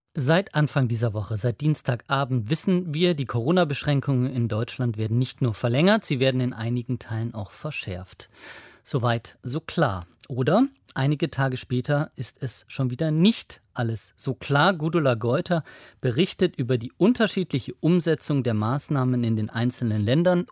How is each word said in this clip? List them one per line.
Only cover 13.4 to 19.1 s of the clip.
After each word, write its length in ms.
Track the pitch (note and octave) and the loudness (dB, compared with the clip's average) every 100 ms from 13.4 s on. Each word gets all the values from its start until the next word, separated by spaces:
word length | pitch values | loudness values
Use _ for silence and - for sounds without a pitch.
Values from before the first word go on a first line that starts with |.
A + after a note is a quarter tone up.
| - - _ | -6 -18 _
alles 400 | - A#2 A2+ - - | -4 -2 -2 -8 -8
so 180 | - | -6
klar. 400 | B2 - C#3+ E3+ | -6 0 4 4
Gudula 400 | F3 D#3 E3 C#3+ | 2 0 2 2
Geuter 500 | A2+ A#2 C#3 - E3+ - - - - | 2 0 0 0 -2 -4 -18 -20 -4
berichtet 560 | C3 A#2 F#3 - F3+ - | -2 0 0 2 -2 0
über 200 | B2 B2 | -2 -2
die 160 | A#2+ - | -2 2
unterschiedliche 800 | G3 B3 G#3+ - F3+ C3+ - - | 2 4 0 0 -2 -4 -6 -2
Umsetzung 640 | D#3+ F3+ E3 D#3 - C#3+ | 2 2 2 -2 0 0
der 120 | A#2+ | 2
Maßnahmen 680 | G#2+ G#2+ C#3+ - C#3+ B2+ | 0 0 -2 -2 0 2